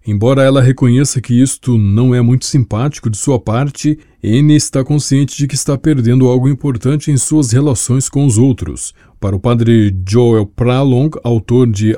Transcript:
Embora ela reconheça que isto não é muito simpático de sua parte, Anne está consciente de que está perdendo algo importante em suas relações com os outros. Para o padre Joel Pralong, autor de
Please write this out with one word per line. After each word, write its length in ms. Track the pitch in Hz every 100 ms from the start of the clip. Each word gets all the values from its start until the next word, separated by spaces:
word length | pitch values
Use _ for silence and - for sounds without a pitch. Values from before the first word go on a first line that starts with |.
| -
Embora 380 | 104 113 135
ela 180 | 135 135
reconheça 600 | 127 131 127 120 143 -
que 120 | -
isto 440 | 120 135 - - 117
não 360 | 101 101 127
é 80 | 123
muito 240 | 117 127 -
simpático 640 | 151 113 107 139 - 120
de 60 | 107
sua 240 | - 127
parte, 580 | - 110 143 - 147 151 - _
Anne 320 | - 117 151
está 300 | 151 - 139
consciente 540 | 127 147 - 135 143 -
de 100 | 143
que 80 | 135
está 220 | - 139
perdendo 500 | 160 143 117 127 127
algo 220 | 127 131
importante 600 | 135 143 117 127 147 147
em 60 | 139
suas 380 | - 156 131
relações 560 | 123 147 123 - 127 135
com 160 | 139 143
os 120 | 107
outros. 560 | 135 123 85 60 - - _ _
Para 160 | 101
o 60 | 95
padre 560 | 120 120 117 117 104 95 92
Joel 400 | 113 120 110 101
Pralong, 640 | - 123 123 139 123 151 -
autor 480 | - 117 - 120 127
de 260 | 101 107